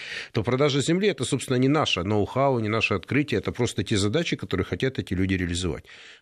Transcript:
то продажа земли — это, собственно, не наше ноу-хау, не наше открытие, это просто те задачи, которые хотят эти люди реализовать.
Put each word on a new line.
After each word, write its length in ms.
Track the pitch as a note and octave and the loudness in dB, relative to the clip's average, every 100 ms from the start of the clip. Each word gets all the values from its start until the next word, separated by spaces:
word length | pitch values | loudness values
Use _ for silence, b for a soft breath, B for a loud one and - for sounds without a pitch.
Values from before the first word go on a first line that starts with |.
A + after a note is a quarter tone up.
| B B B | B B B
то 100 | A#2 | -4
продажа 380 | A2+ B2+ D3 C#3 | 0 2 2 2
земли — 260 | D3+ F3+ G#3 | 2 2 2
это, 160 | - A#2+ | 0 -2
собственно, 320 | C3 - B2+ | -2 0 2
не 100 | C3 | 4
наше 360 | D3+ B2+ - | 4 2 0
ноу-хау, 560 | F#2 G#2+ F#2 B2+ C#3 B2 | 2 2 2 2 2 2
не 100 | G#2+ | 0
наше 240 | A2 - | 0 0
открытие, 460 | G2 - B2+ C#3+ G2+ | 0 0 -2 0 0
это 120 | - | -2
просто 320 | - A#2+ - | 0 0 0
те 140 | F#2+ G#2 | 0 2
задачи, 400 | G2+ D3 E3+ C#3+ | 2 0 -2 -4
которые 280 | G2 G2 - | -2 -2 -2
хотят 340 | - C3 - | -2 -2 -2
эти 140 | F#2 | -2
люди 200 | F2+ F#2+ | 0 2
реализовать. 500 | F#2+ F2 F2 F2+ B1+ - B B B | 2 0 -2 -2 -4 -10 B B B